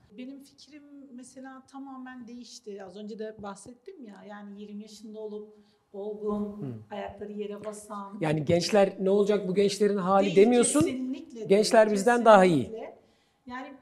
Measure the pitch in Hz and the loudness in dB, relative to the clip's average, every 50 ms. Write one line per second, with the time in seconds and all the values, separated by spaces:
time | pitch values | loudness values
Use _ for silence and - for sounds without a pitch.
0 | _ _ 202 226 254 262 277 269 277 - _ _ - 262 294 302 285 285 285 277 | _ _ -20 -18 -16 -16 -16 -18 -20 -20 _ _ -20 _ -20 -20 -20 -20 -20 -20
1 | 262 - 240 240 254 - - 262 254 269 269 262 254 _ - 269 269 277 262 262 | -20 -20 -20 -20 -20 -20 -20 -20 -20 -20 -20 -20 _ _ -18 -18 -16 -16 -16 -16
2 | 254 254 254 254 240 214 240 247 240 - - - _ 214 196 202 196 180 175 208 | -16 -16 -16 -18 -18 -18 -18 -18 -18 -20 -20 -20 _ -16 -16 -14 -16 -16 -16 -16
3 | 214 208 226 196 214 220 220 - 202 202 196 196 - 247 240 _ _ 392 381 339 | -14 -14 -12 -12 -12 -12 -12 -14 -14 -14 -14 -14 -18 -20 -20 _ _ -20 -20 -20
4 | 247 208 196 190 185 202 208 208 202 202 196 202 208 202 208 208 214 214 - - | -20 -20 -20 -20 -20 -18 -18 -18 -16 -18 -16 -18 -16 -16 -14 -16 -16 -16 -20 -20
5 | 214 220 208 214 220 214 208 208 214 214 - - _ _ _ _ _ _ - 196 | -18 -16 -14 -12 -12 -12 -12 -12 -14 -16 -20 -20 _ _ _ _ _ _ -14 -10
6 | 202 214 208 208 208 208 208 208 208 202 - - 151 131 117 107 - _ 208 202 | -10 -10 -10 -6 -4 -4 -4 -4 -4 -6 -8 -10 -10 -10 -10 -12 -14 _ -10 -10
7 | 196 196 - - 208 208 208 208 208 202 202 202 - 214 208 - - - 208 202 | -10 -10 -12 -12 -14 -12 -8 -10 -8 -8 -10 -10 -10 -12 -12 -12 -14 -14 -12 -12
8 | 196 - - 214 165 156 151 160 143 123 170 175 165 - 214 202 196 190 190 - | -12 -12 -8 -6 -2 -2 -2 -2 0 0 0 0 0 2 4 4 2 2 0 -2
9 | 190 185 196 208 202 196 208 196 - 185 180 202 202 196 196 - 214 202 202 202 | 0 2 2 2 2 2 0 -2 -2 -2 0 0 0 0 0 0 0 0 0 0
10 | 175 185 196 196 196 196 165 190 208 240 247 240 233 - - 294 320 370 262 254 | 0 2 4 4 4 4 6 6 6 8 6 4 4 4 4 2 2 2 0 -4
11 | 254 254 269 - - - - 226 214 156 196 208 214 - - 226 220 214 208 196 | -6 -6 -8 -10 -12 -16 -14 -12 0 2 4 4 4 6 6 6 6 6 2 2
12 | 190 240 240 240 220 226 214 190 185 185 165 135 110 - - - - - - - | 2 2 2 6 8 10 10 10 10 6 4 2 0 -2 -8 -14 -14 -16 -18 -20
13 | _ _ _ _ _ _ _ _ _ 254 247 254 277 285 269 - | _ _ _ _ _ _ _ _ _ -14 -12 -12 -12 -14 -16 -14